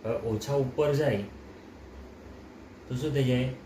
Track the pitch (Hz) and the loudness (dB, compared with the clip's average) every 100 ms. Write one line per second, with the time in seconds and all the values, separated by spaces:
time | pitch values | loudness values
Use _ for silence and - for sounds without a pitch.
0 | 110 117 113 107 120 143 127 - 147 143 | -2 -2 0 0 2 2 2 4 4 6
1 | 147 104 101 - - - - - - - | 4 2 0 -10 -16 -16 -18 -18 -16 -14
2 | - - - - - - - - - 127 | -16 -16 -16 -16 -16 -18 -18 -18 -6 -2
3 | 156 139 131 123 131 131 | 0 4 4 6 2 -2